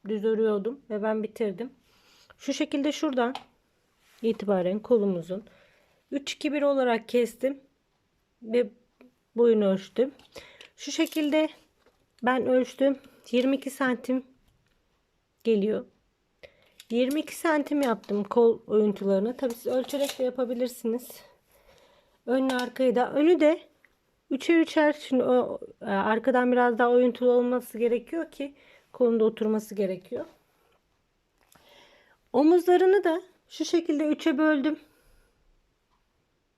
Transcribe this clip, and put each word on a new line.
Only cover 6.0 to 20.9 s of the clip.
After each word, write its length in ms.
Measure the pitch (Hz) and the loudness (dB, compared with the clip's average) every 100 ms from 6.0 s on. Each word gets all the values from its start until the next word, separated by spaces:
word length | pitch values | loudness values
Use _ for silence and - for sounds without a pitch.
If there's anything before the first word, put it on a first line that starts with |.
| _ | _
üç 220 | 277 277 | -8 -8
iki 200 | - 302 | -6 -4
bir 80 | 285 | 0
olarak 480 | 285 277 247 226 226 | 0 2 2 0 0
kestim 500 | 240 226 - 262 277 _ _ _ _ _ _ _ _ | -2 -2 -2 -6 -6 _ _ _ _ _ _ _ _
ve 280 | 226 233 214 _ _ _ - _ _ 226 | -4 -2 -2 _ _ _ -20 _ _ 2
boyunu 300 | 233 220 196 | 4 4 2
ölçtüm. 460 | 190 - - 269 - _ - - - - _ | 0 -4 -4 -4 -4 _ -20 -20 -20 -20 _
Şu 160 | - | -10
şekilde 580 | 285 320 320 294 311 311 - _ _ _ _ _ _ | -2 -2 0 0 0 0 -6 _ _ _ _ _ _
ben 220 | 233 254 240 | -2 0 2
ölçtüm. 540 | 254 247 - 269 269 - _ - | 0 0 0 0 0 -10 _ -2
Yirmi 240 | 240 262 269 | 0 0 -2
iki 140 | 269 | -6
santim 540 | - 262 247 247 254 262 _ _ _ _ _ _ _ _ _ _ _ | -4 -4 -2 -4 -6 -6 _ _ _ _ _ _ _ _ _ _ _
geliyor. 420 | 233 220 208 202 - _ _ _ _ _ - _ _ _ - | 0 0 0 -4 -8 _ _ _ _ _ -20 _ _ _ -4
Yirmi 300 | 233 254 294 | 0 0 -2
iki 160 | 302 - | -6 -4
santim 460 | 339 302 285 294 | 0 0 0 0
yaptım 420 | 269 208 - 208 | 0 -2 -4 -4
kol 360 | 202 240 233 220 - | 0 4 4 2 0
oyuntularını. 680 | 214 214 202 196 190 214 247 | 2 2 0 0 0 0 -4
Tabii 160 | 262 | -6
siz 140 | 233 - | -6 -4
ölçerek 520 | 254 254 285 277 - | -4 -4 -4 -4 -4
de 40 | |
yapabilirsiniz. 840 | 254 254 240 240 247 247 233 | -6 -4 -6 -4 -6 -4 -6